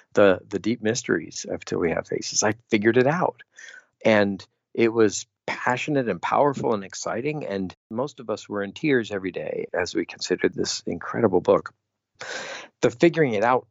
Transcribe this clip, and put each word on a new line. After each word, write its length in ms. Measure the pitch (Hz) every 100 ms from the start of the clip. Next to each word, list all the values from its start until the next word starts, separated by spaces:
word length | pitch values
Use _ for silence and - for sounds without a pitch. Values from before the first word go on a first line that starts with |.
| -
the, 280 | - 101 90 -
the 120 | 98
deep 240 | 107 120
mysteries 640 | 107 120 - 92 - - -
of 160 | 95 -
Till 140 | -
We 100 | 87
Have 180 | 85 -
Faces. 360 | - - -
I 100 | 104 104 -
figured 280 | 107 107 120
it 100 | 127
out. 340 | 170 - - - - - - _ _ 113
And 400 | 107 101 95 - _ _ -
it 180 | 117
was 320 | 113 107 - - _ -
passionate 600 | - - 123 - 143 117
and 120 | 90
powerful 520 | - 110 143 135 135
and 100 | 107
exciting. 600 | 95 - - 98 143 151 -
And 280 | 98 92 - -
most 300 | 110 143 -
of 100 | 113
us 180 | 104 -
were 120 | 104
in 120 | 98
tears 380 | 90 156 131 101
every 200 | 101 92
day 360 | 80 78 - -
as 220 | 85 87 92
we 100 | 85
considered 480 | - - 87 -
this 300 | - - - -
incredible 540 | 87 - 120 113 92
book. 340 | - 92 - _ _ _ _ - - - - - - _
The 100 | 123
figuring 420 | 113 170 165 143
it 100 | 104
out 240 | 117 127 -